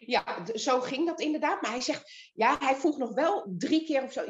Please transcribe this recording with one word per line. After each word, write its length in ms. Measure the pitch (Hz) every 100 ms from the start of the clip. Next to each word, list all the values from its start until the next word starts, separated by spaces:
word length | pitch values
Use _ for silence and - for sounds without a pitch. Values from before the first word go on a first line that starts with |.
Ja, 420 | 233 233 - -
d-, 160 | 175 226
zo 200 | 294 254
ging 260 | 247 269 302
dat 140 | 330
inderdaad. 420 | - 294 294 381
Maar 80 | 220
hij 100 | 240
zegt, 500 | 247 - - - -
ja, 240 | - 226 277
hij 160 | 277 269
vroeg 220 | 339 294
nog 160 | 240
wel 300 | 202 330 403 202 180
drie 260 | - 320
keer 180 | 320 277
of 100 | 262
zo, 100 | -